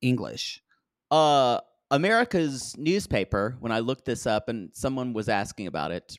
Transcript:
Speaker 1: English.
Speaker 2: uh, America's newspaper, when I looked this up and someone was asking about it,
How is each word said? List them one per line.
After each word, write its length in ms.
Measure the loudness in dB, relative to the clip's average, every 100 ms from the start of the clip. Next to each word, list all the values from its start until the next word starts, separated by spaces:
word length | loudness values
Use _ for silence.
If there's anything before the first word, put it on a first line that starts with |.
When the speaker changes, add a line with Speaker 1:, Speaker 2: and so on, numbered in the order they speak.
Speaker 1:
English. 600 | 0 0 -2 -8 -10 -12 _ _ _ _ 0
Speaker 2:
uh, 500 | 4 6 6 4 2 -2 _ 0
America's 840 | 2 4 2 2 0 0 -2 -10 -6
newspaper, 800 | 0 0 0 -2 0 0 -2 -4
when 120 | -2
I 80 | -2
looked 240 | -2 -4 -4
this 200 | -4 0
up 220 | 0 -2
and 220 | -6 -8
someone 380 | -6 -4 -4 -4
was 160 | -4 0
asking 380 | -2 -2 -8 -8
about 240 | -6 -4
it, 240 | -6 -10